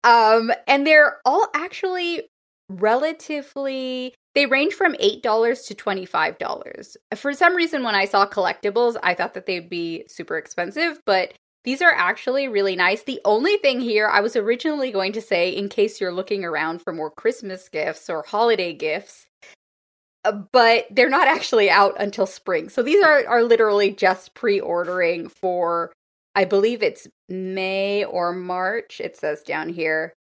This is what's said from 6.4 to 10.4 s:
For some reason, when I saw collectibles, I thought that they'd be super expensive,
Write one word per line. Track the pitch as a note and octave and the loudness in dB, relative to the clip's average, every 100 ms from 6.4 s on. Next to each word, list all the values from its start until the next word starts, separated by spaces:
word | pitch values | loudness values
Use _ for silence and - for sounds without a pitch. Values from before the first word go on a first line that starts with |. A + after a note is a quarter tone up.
| - - - - - - _ | -8 -8 -10 -18 -20 -20 _
For | A3 C#4 | -6 -6
some | C#4 F4 | 2 4
reason, | F4+ E4 D#4 | 4 -2 -2
when | A#3+ | -2
I | G3+ | 0
saw | G3 G3+ G3+ | 2 2 2
collectibles, | G#3 F3+ E3 G#3 G#3 A#3+ A3+ | 0 -2 -2 -2 0 0 0
I | F3+ | -4
thought | F3+ F3 | -2 -4
that | F#3 - | -6 -8
they'd | F3+ E3+ | -8 -6
be | F3 E3+ E3 - | -8 -8 -10 -14
super | - E3 | -16 -6
expensive, | E3 | -6